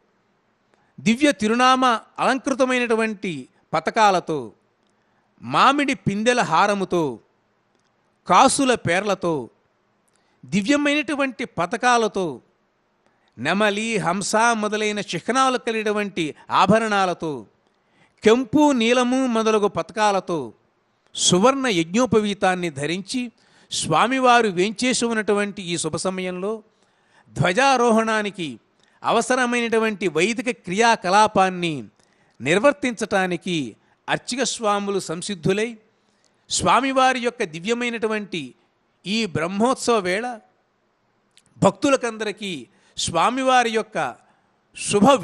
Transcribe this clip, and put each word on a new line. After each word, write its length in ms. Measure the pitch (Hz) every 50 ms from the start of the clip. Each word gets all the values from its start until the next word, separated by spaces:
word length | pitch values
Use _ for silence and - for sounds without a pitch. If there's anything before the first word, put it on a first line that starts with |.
| _ _ _ _ _ _ _ _ _ _ _ _ _ _ _ _ _ _ _ -
దివ్య 300 | 127 180 233 247 302 294
తిరునామ 540 | - - 214 214 226 240 254 254 262 254 262 254 226 214 - _ _ -
అలంకృతమైనటువంటి 1080 | 151 208 254 269 - 294 269 220 269 254 254 247 240 226 233 220 226 220 220 185 - 190 160 135 123 - _ _ _ _ -
పతకాలతో, 680 | 160 165 175 - 226 220 202 190 175 - - 160 143 120 104 - _ _ _ _ _ _ _ _ _ _ _ _ _ _ _ _ _
మామిడి 540 | - 117 135 160 196 247 277 294 285 269 - - -
పిందెల 360 | - 196 202 220 247 247 247
హారముతో, 600 | 196 139 160 165 190 214 202 202 190 175 180 175 160 139 117 104 _ _ _ _ _ _ _ _ _ _ _ _ _ _ _ _ _ _ _ _ _ -
కాసుల 440 | 175 196 262 262 262 - 277 254 240
పేర్లతో, 580 | - - 170 170 185 202 214 190 190 - 175 165 139 120 107 _ _ _ _ _ _ _ _ _ _ _ _ _ _ _ _ _ _ -
దివ్యమైనటువంటి 1000 | 123 139 202 196 214 285 294 294 294 285 302 294 - 302 269 277 262 233 - 254 - _ -
పతకాలతో, 680 | 170 175 240 220 - 247 247 240 226 208 - 202 185 160 131 113 - _ _ _ _ _ _ _ _ _ _ _ _ _ _ _ _ _ _ -
నెమలి, 520 | 117 147 175 202 214 208 202 202 220 226 226 196 156
హంస 300 | 165 175 202 180 - - 214 226 240 233 220
మొదలైన 380 | 208 208 208 214 214 208 208 208
చిహ్నాలు 580 | 190 - - 165 - - 226 269 269 262 254 240 -
కలిగినటువంటి 600 | 240 226 220 214 214 208 208 208 202 202 185 165 147 135 - - - 117 143
ఆభరణాలతో, 720 | 180 185 214 226 226 220 208 202 190 185 170 - 165 160 143 123 101 - _ _ _ _ _ _ _ _ _ _ _ _ _ _ -
కెంపు, 400 | 214 226 247 262 - - 294 302 294 285 240 220
నీలము 360 | 233 247 254 247 240 254 262 269 254 226
మొదలగు 340 | 226 220 220 214 214 202 196 - 170
పతకాలతో 600 | 165 - 185 226 214 208 202 190 185 - 175 160 127 110 - _ _ _ _ _ _ _ _ _ _ _ -
సువర్ణ 520 | - - - 180 180 202 254 277 277 262 254 208 165
యజ్ఞోపవీతాన్ని 920 | 165 165 175 226 254 214 220 220 214 208 202 202 208 185 180 180 175 170 143 135
ధరించి 420 | 147 151 170 190 185 - - 254 247 233 - _ _ _ _ _ _ _
స్వామివారు 760 | - - - - 240 160 196 233 262 269 254 247 240 240 233 214 180 170
వేంచేసి 460 | 180 220 208 - 254 254 233 - 247
ఉన్నటువంటి 560 | 233 233 220 208 196 208 202 202 202 196 202 190 170
ఈ 40 | 175 156 -
శుభ 120 | 160 147 165 - 185
సమయంలో 440 | 185 185 185 185 180 180 185 202 226 220 208 _ _ _ _ _ _ _ _ _ _ _ _ _
ధ్వజారోహణానికి 1160 | 107 127 147 175 185 220 269 277 269 247 240 240 214 226 226 220 220 214 208 202 - - 170 147 120 104 _ _ _ _ _ _ _ _ -
అవసరమైనటువంటి 1000 | 123 175 226 226 - 254 262 254 240 240 240 233 226 220 226 220 220 214 170 208 180 143 156
వైదిక 320 | 175 214 233 214 220 254 233 - _
క్రియాకలాపాన్ని 1080 | - 170 202 226 233 226 - - 175 190 208 214 208 - 196 190 190 185 180 175 170 156 135 110 98 - _ _ _ _ _ _ _ _ -
నిర్వర్తించటానికి 1160 | 113 131 170 202 226 285 277 - - 254 233 - 220 196 208 190 185 180 175 165 - 196 175 160 135 113 98 _ _ _ _ _ _ -
అర్చక 340 | 147 151 - - 240 254 254
స్వాములు 560 | - - - 233 208 208 202 202 202 202 190 - -
సంసిద్ధులై 580 | 160 180 - - 202 170 151 185 196 208 220 240 226 214 _ _ _ _ _ _ _ _ _ _ _ _ _ -
స్వామివారి 720 | - - - 175 180 226 262 269 262 269 262 262 254 254 233 240
యొక్క 160 | 226 - 220 175 151
దివ్యమైనటువంటి 840 | 170 170 214 233 233 240 240 233 220 202 220 220 214 208 175 - 170 139 123 117 _ _ _ _ _ _ _ _ _ -
ఈ 140 | - 214 226 226 196 147
బ్రహ్మోత్సవ 640 | 151 156 175 196 202 220 254 254 - - - 233 220 180 180
వేళ 180 | 180 202 233 247 240 214 - _ _ _ _ _ _ _ _ _ _ _ _ _ _ _ _ _ _ _ _ _ _ -
భక్తులకందరికీ 920 | - 196 294 - - 285 277 262 254 233 220 220 226 208 190 202 214 196 175 139 113 - _ _ _ _ _ -
స్వామివారి 720 | - - - 165 175 214 247 262 262 262 262 247 240 233 220 220
యొక్క 180 | 208 214 - 175 151 123 110 - _ _ _ _ _ _ _ _ _ _ _ -
శుభ 300 | - - - 202 202 262 277 -